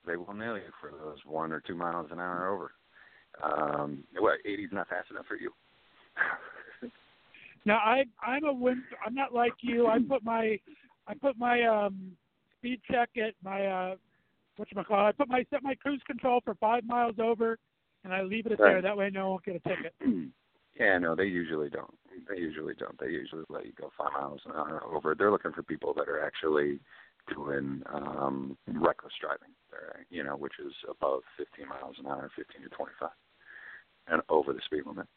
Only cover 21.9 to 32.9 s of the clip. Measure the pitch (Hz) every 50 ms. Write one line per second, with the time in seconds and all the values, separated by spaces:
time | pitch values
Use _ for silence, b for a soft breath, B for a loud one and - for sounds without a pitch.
21.9 | 76 _ _ - 92 90 - - 98 90 85 78 78 78 78 78 73 - - -
22.9 | - - - 67 82 71 60 - - 80 78 _ 73 73 - 57 - - 76 73
23.9 | _ - 71 71 71 69 71 71 73 71 - 78 76 78 73 73 80 78 - -
24.9 | 78 76 73 78 78 78 98 104 101 90 - 85 73 82 71 - 80 71 - 71
25.9 | 71 73 71 76 80 76 76 73 - - - 80 76 73 73 73 71 69 B B
26.9 | B B B B B B _ - - 73 71 71 71 69 71 69 69 67 67 69
27.9 | 71 71 71 71 69 69 69 69 67 67 67 67 67 _ _ - - 73 82 80
28.9 | 76 - - - - - - 78 73 - - - _ _ _ _ - 82 80 78
29.9 | 73 71 69 _ 87 85 71 69 71 69 73 69 - - 73 69 67 - - 69
30.9 | 69 _ - 69 67 65 - - - - 73 _ - - 71 67 67 65 67 65
31.9 | 65 67 67 71 69 67 67 65 - - - - - - 67 67 - - 71 67